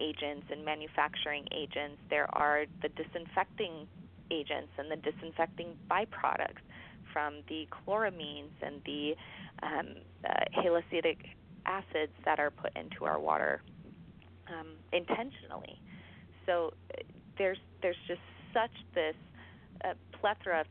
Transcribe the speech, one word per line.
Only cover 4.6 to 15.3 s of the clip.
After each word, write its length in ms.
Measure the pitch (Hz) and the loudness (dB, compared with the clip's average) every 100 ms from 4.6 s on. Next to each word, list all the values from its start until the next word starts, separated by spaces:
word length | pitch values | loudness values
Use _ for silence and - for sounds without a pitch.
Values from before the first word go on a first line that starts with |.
| 143 - | -4 -6
and 140 | 151 | -4
the 60 | 151 | -2
disinfecting 800 | 151 156 165 160 165 - 170 - - | -2 -4 -2 2 2 0 -8 -4 2
byproducts 720 | 180 226 - - - - - - - - - - | 2 2 2 2 4 0 -4 -14 -14 -14 -14 -4
from 300 | 156 147 147 - | 0 0 -2 -6
the 200 | 156 147 | -4 -4
chloramines 840 | - - 208 214 175 147 147 147 151 | -6 2 4 4 2 -6 -8 -10 -6
and 220 | 143 143 | -6 -6
the, 300 | 143 147 147 156 - - 165 - | -4 0 0 0 -4 -12 -12 -6
um, 260 | 147 151 - - - - | -2 -2 -2 -8 -14 -2
uh, 200 | - - - - | 2 4 4 4
halidic 640 | 175 170 - 170 165 - - - - - - | 6 6 4 4 4 2 -4 -16 -18 -6 -2
acids 460 | 190 185 156 151 - | -2 0 0 0 0
that 160 | - 147 | 2 4
are 100 | 147 | 2
put 240 | - - | 0 -4
into 300 | - 160 - | -4 -6 -2
our 160 | 76 76 | 2 4
water, 420 | 78 76 73 71 - - - - - - - - - | 6 6 6 2 -2 -16 -14 -14 -16 -16 -18 -16 -10
um, 200 | 165 160 156 - | -10 -10 -14 2
intentionally. 880 | 175 175 - 262 | 2 4 0 0